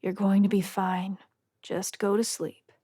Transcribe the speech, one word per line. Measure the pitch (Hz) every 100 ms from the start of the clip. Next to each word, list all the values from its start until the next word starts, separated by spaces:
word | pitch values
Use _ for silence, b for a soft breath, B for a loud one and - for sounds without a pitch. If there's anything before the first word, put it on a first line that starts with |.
You're | -
going | 185 196 196
to | 202
be | 208
fine. | 180 - 185 185 185 190 _ _ _ _
Just | - - 185 -
go | 202 202
to |
sleep. | 226 - 165 - _ _